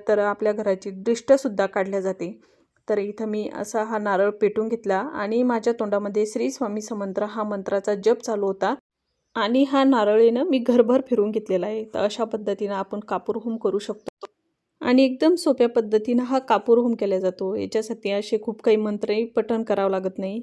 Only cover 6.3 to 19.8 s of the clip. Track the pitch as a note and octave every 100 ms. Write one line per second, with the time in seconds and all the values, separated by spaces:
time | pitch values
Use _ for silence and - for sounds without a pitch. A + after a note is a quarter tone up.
6.3 | A3 B3 C4 A3+ G#3+ G#3+ A3 G3 F#3+ G#3
7.3 | A3 G#3 G3+ F#3+ G3 G3+ G3+ G#3 A#3+ A#3+
8.3 | G#3+ G3 F#3+ F#3+ C4+ _ _ _ _ _
9.3 | - G#3 B3+ C#4 C4+ C4+ B3+ G#3 G#3+ A3+
10.3 | A#3 F4+ C4 A#3 B3 A3 C4 C4+ A3+ G#3
11.3 | G#3+ G#3+ F#3 F#3+ A3 A3 - G3+ G#3+ A3+
12.3 | A3+ G#3 G3+ G3+ G3+ G3 G#3 G#3 F#3 -
13.3 | G#3+ A#3 A3+ G3+ G3 G#3 G#3 - - -
14.3 | _ _ _ _ _ B3 B3+ C4+ B3+ D#4
15.3 | F4 D#4+ B3+ A#3+ A#3+ G#3+ G#3+ G#3+ A#3+ B3
16.3 | C4 C4 - - A#3 A#3+ A3 G3+ F#3 F#3
17.3 | F#3 F#3+ G#3 G3 A3 A3 A3 G3 G3+ G#3
18.3 | G#3+ A3 G#3+ - G#3+ G#3+ G#3 - G#3 A#3
19.3 | - G#3+ A3+ A3+ G3+